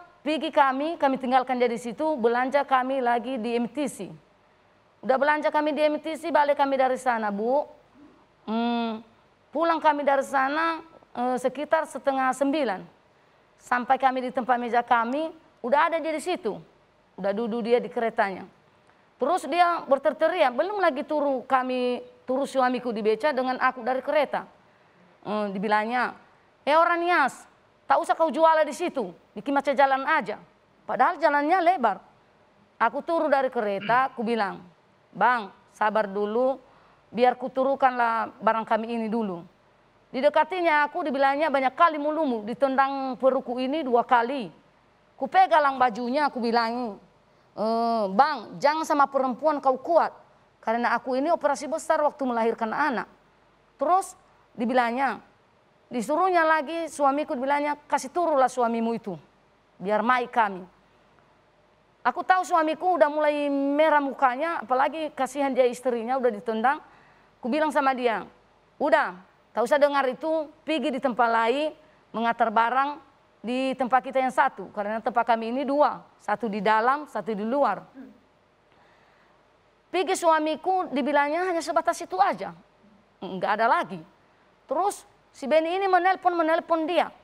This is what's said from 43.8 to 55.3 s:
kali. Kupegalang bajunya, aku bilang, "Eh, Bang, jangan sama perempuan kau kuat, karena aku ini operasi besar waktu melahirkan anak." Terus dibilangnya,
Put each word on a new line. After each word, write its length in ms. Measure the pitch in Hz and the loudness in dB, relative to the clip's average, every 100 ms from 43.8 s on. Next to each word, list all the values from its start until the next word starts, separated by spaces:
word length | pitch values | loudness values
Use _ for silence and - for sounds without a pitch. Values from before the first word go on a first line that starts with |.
| 262 233 | 0 0
kali. 480 | 220 247 233 277 180 - _ _ _ _ _ - | 4 2 2 -4 -8 -14 _ _ _ _ _ -10
Kupegalang 640 | 262 370 381 320 277 262 | 0 4 6 4 4 2
bajunya, 480 | 254 202 240 277 285 | 0 0 -4 0 -2
aku 160 | 247 | -2
bilang, 560 | 233 233 226 240 240 196 - _ _ _ _ - | 0 0 0 -4 -6 -10 -18 _ _ _ _ -6
"Eh, 500 | 220 226 233 226 196 | -2 0 0 0 0
Bang, 480 | 196 294 269 190 175 | 2 2 0 -10 -2
jangan 240 | 277 311 | 0 0
sama 240 | 320 294 277 | 0 2 2
perempuan 560 | 269 262 226 - 190 | 0 -2 -2 -2 0
kau 160 | 262 254 | 0 -2
kuat, 320 | - 330 214 - _ _ _ _ | 2 2 2 -4 _ _ _ _
karena 320 | - 233 233 233 | -4 -2 0 -2
aku 160 | 247 254 | -2 -2
ini 160 | 302 | 0
operasi 400 | 320 285 277 277 | 0 0 -2 -6
besar 320 | 311 - 311 | -4 0 0
waktu 240 | 294 - 254 | 0 -2 -2
melahirkan 480 | 233 226 220 220 - | 0 0 -2 -4 -2
anak." 320 | 294 214 - _ _ _ _ _ _ - | -2 -2 -6 _ _ _ _ _ _ -4
Terus 400 | 294 370 370 - _ _ _ | 2 2 0 -12 _ _ _
dibilangnya, 640 | - 226 254 233 240 269 196 - | -6 0 2 2 0 -2 -4 -14